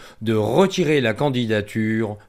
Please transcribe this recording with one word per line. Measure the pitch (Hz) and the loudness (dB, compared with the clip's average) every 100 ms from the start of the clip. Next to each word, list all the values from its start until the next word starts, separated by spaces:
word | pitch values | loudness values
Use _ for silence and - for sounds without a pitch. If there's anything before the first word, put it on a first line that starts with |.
| - - | -12 -8
de | 110 | -2
retirer | 110 107 139 190 190 156 151 | 0 2 2 2 2 0 2
la | 117 | 0
candidature | 104 147 123 113 107 101 113 110 110 110 104 | 0 -2 0 0 -2 -2 -4 -2 -2 -4 -6